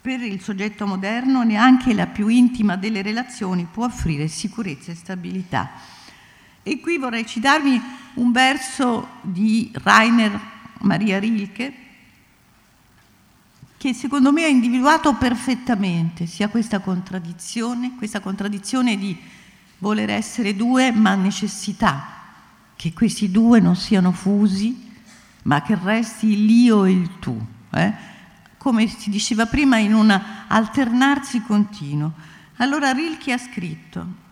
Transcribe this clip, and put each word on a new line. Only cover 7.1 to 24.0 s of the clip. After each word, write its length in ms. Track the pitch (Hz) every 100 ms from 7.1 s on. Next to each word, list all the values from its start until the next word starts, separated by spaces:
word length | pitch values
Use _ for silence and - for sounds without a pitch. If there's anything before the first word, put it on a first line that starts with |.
| 226
citarvi 560 | 233 233 269 311 277 254 - - -
un 160 | - 240
verso 760 | 240 262 277 - - 247 226 - -
di 500 | - 180 214 220 -
Rainer 680 | - 196 208 226 233 214 202 - - - -
Maria 380 | 202 170 214 196
Rilke, 580 | 214 220 196 - 262 285 - _ _ _ _ _ _ _ _ _ _ _ _ _ _ _ _ _ - _
che 160 | 269
secondo 380 | 240 269 277 262
me 140 | 302
ha 20 | 320
individuato 680 | 262 233 254 277 320 311
perfettamente 1080 | 226 254 240 - 247 - 214 196 170 165 -
sia 220 | 170 - 208
questa 320 | 233 220 202
contraddizione, 1160 | 196 180 185 185 170 175 - 233 233 240 247 254
questa 220 | 214 214
contraddizione 760 | 190 190 202 202 - 254 247 202
di 200 | 196 170 - - - _ _ _
voler 300 | 202 214 214
essere 460 | 208 220 - 202
due, 360 | 196 233 254 262
ma 240 | 226 202
necessità 920 | 196 190 - 202 - - 208 208 143 - - - - _ _ _ -
che 160 | 170
questi 360 | - 233 233 202
due 300 | 190 233 233
non 160 | 175
siano 380 | 180 - 196